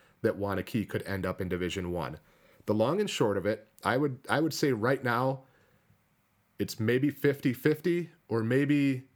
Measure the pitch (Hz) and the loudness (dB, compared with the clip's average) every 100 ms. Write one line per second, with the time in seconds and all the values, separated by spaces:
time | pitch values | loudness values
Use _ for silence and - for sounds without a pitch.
0 | _ - 110 92 98 95 90 113 95 104 | _ -2 0 0 -2 -2 -2 -2 -2 -4
1 | - 95 92 92 95 90 90 92 87 87 | -4 -4 -4 -4 -4 -2 -2 -4 -4 -4
2 | 67 76 _ _ _ _ - 104 117 190 | -6 -8 _ _ _ _ -2 2 2 2
3 | 202 - 117 98 95 110 - - 98 127 | -2 0 2 2 0 -2 -8 -4 0 2
4 | 147 123 - 123 160 - 147 113 117 139 | 0 -4 -2 0 2 0 0 2 2 0
5 | 127 117 131 135 - _ _ _ _ _ | 0 0 0 -2 -10 _ _ _ _ _
6 | _ _ _ _ _ - 101 - 110 127 | _ _ _ _ _ -8 -8 -2 0 2
7 | 143 - 143 135 139 120 156 151 180 175 | 0 0 0 2 -2 2 0 2 0 -2
8 | 165 - - 113 113 131 143 147 139 127 | -4 -12 -4 -2 2 2 4 2 2 0
9 | - | -6